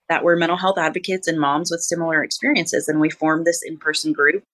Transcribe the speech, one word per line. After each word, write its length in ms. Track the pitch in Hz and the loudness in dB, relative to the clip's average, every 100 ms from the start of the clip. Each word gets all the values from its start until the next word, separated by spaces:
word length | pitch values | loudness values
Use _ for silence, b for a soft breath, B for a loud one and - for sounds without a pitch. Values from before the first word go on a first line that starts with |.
| - | -2
that 140 | 156 | 0
were 120 | 170 170 | 4 4
mental 200 | 165 180 | 2 0
health 220 | 185 185 | 0 0
advocates 480 | 160 180 180 185 170 | 0 -2 -4 -4 -2
and 100 | 160 | 0
moms 280 | 143 151 170 | 0 0 -2
with 100 | 196 | -4
similar 400 | - 170 165 156 | -4 -2 0 0
experiences. 680 | 135 - 254 254 165 - 143 | -2 -4 0 0 0 -2 0
And 120 | 151 | 2
we 100 | 156 | 2
formed 340 | - 156 156 | 2 0 2
this 160 | 165 165 | 2 0
in-person 480 | - 156 156 156 156 | -4 -6 -4 -2 -2
group 300 | 147 143 185 _ | 2 2 2 _